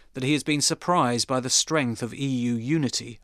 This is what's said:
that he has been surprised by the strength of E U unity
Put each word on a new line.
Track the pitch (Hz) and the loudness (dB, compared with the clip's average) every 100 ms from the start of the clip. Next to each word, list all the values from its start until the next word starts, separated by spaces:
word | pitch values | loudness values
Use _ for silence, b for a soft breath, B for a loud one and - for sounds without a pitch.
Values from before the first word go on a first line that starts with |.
| b | b
that | 135 | -4
he | 131 | 0
has | 147 | 0
been | 156 147 | 0 0
surprised | - 160 - 175 123 120 - | 0 0 0 2 2 2 0
by | 131 | -2
the | 127 | 0
strength | - - 156 123 110 | 0 2 0 0 -2
of | 117 | -6
E | - 139 | -4 -2
U | 127 120 117 | 0 0 0
unity | 120 160 131 - 113 113 | 0 0 0 -2 -8 -12